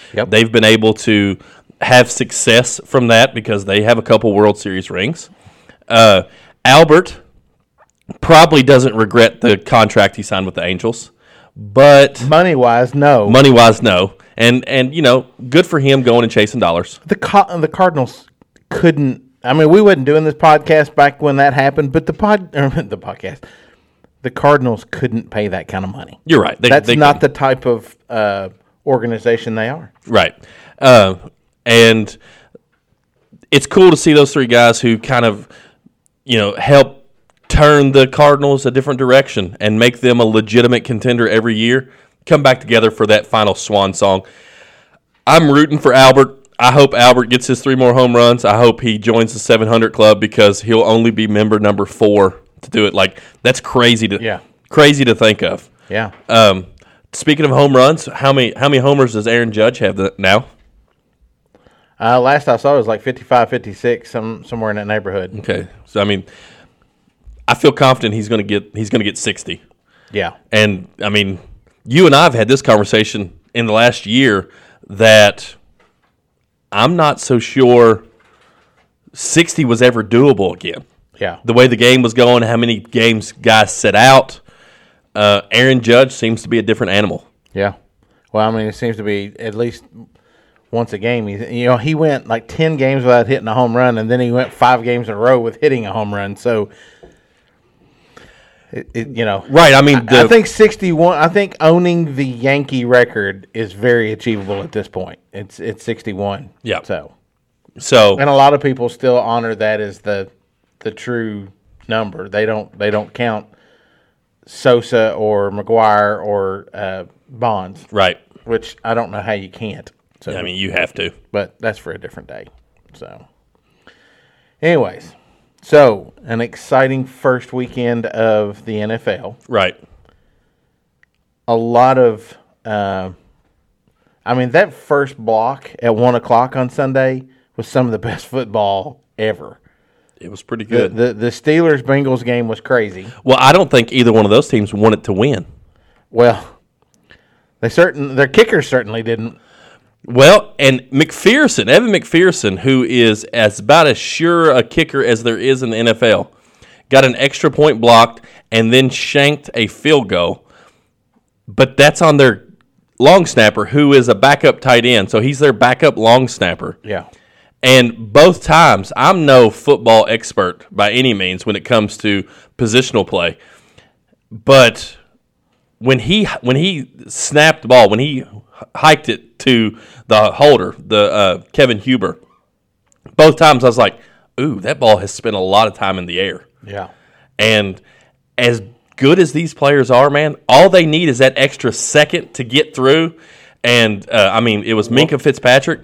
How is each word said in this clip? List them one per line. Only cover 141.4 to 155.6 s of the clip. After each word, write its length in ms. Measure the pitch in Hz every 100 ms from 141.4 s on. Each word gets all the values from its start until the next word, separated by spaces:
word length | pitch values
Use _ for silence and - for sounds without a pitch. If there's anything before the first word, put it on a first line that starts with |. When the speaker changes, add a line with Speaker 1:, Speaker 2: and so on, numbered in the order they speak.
| 151 160 165 143 123 135 139 123
Speaker 1:
game 240 | 120 120 113
was 120 | 110
crazy. 520 | - 127 107 92 98 -
Speaker 2:
Well, 140 | 131 131
I 140 | 131
don't 180 | 175 180
think 200 | 131 113
either 180 | 127 117
one 140 | 110 104
of 60 |
those 180 | 110 151
teams 240 | 117 101
wanted 320 | 101 110 107 -
to 80 |
win. 340 | 95 131 104 - - _ _ _ _ _
Speaker 1:
Well, 480 | 117 120 101 - _ _ _ _ _ _ _ _ _ _ _
they 100 | 117
certain, 460 | - 175 135 139 131
their 120 | 135
kickers 400 | 170 226 175 131
certainly 360 | 127 104 113
didn't. 360 | 113 113 113 - _ _ _ _ _ _
Speaker 2:
Well, 520 | - 123 143 208 - -
and 240 | 139 127 -
McPherson, 800 | 135 156 - 190 269 269 - 104
Evan 220 | 156 240
McPherson, 640 | 190 - 165 185 - 107 92
who 260 | 113 131
is 400 | 127 123 117 107 -
as 340 | 117 107 -
about 260 | 104 156 156
as 140 | 113
sure 500 | - - 165 170 160
a 140 | 127
kicker 400 | 113 160 151 139
as 180 | 120 110
there 160 | 120 113
is 240 | 123 131